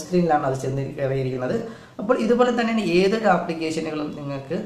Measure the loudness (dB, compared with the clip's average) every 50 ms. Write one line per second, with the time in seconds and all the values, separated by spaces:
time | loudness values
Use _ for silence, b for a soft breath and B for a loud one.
0 | -6 0 2 2 4 4 4 2 2 0 -2 -2 -2 -4 -2 -2 -4 -4 -4 -4
1 | -2 -2 0 0 -2 -2 -2 -2 -2 -2 -2 -2 -4 B B B B B B B
2 | 0 0 0 2 4 2 4 4 4 4 4 0 0 0 0 0 0 2 4 4
3 | 4 4 2 2 2 4 2 2 2 -2 -4 -4 -4 -4 -4 -4 -4 -4 -4 -4
4 | -6 -6 -8 -8 -8 -8 -8 -8 -6 -6 -6 -6 -6